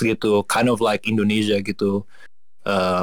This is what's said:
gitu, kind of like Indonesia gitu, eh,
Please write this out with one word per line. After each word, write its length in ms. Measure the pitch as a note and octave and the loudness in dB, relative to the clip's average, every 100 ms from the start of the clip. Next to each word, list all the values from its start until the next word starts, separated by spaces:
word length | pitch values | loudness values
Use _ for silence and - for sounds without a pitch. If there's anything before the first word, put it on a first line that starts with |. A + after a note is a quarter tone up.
gitu, 400 | A#2 A2 G#2+ G#2 | 0 0 2 2
kind 240 | - A2+ A#2+ | 2 2 2
of 160 | A2 | 2
like 240 | A2+ G#2 A2 | 2 0 0
Indonesia 480 | A2 G#2 A2 G#2+ G2+ | 0 2 2 2 0
gitu, 400 | G2 G2 G2 G2+ - - - - - - G2+ | -2 -2 0 -2 -4 -14 -18 -18 -18 -10 -2
eh, 340 | G2 F#2 F2+ | 0 2 0